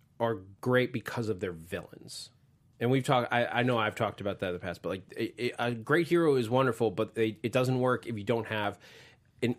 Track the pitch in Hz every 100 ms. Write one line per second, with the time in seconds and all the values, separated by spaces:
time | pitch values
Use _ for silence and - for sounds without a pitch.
0 | _ - 117 107 95 101 127 127 123 120
1 | - - 110 92 98 82 82 92 - -
2 | - - - _ _ _ _ - 120 135
3 | 127 127 120 120 104 110 123 117 107 -
4 | 107 - 98 92 95 90 92 85 85 95
5 | 92 - 113 - 120 - 120 117 113 156
6 | 170 175 165 135 110 127 131 - 113 90
7 | 110 - 113 107 113 127 127 127 127 120
8 | - 110 101 117 107 110 104 101 - -
9 | - _ _ - 120